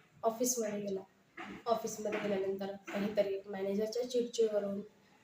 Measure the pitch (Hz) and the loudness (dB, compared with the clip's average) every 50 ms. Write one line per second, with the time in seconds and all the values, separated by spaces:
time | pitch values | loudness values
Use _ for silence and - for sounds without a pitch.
0 | - _ _ - - 226 226 226 254 254 - 233 220 208 208 208 202 202 190 190 | -20 _ _ 0 0 0 2 2 0 0 2 0 -2 -2 -2 -4 -2 -2 -4 -4
1 | - - _ _ _ _ _ - - 202 196 - - 240 226 - - 214 - - | -6 -10 _ _ _ _ _ -14 -12 -12 -12 -6 2 2 2 2 2 -2 -4 -4
2 | 214 202 - 208 202 208 196 190 196 196 196 196 196 196 196 - - - - 202 | -2 -2 0 0 0 0 0 2 0 0 -2 -2 -4 -4 -6 -8 -8 -6 -2 -2
3 | 196 214 208 208 196 196 196 190 - 208 202 190 196 196 196 208 220 214 226 240 | 0 2 2 2 4 4 2 -2 -4 -6 -6 -2 -2 0 2 2 0 0 0 -2
4 | 254 254 247 240 240 240 - 233 226 214 208 202 202 196 196 202 202 - - - | -2 0 0 0 0 2 2 2 4 4 4 2 0 0 -2 -4 -6 -8 -16 -20
5 | - _ - _ | -20 _ -20 _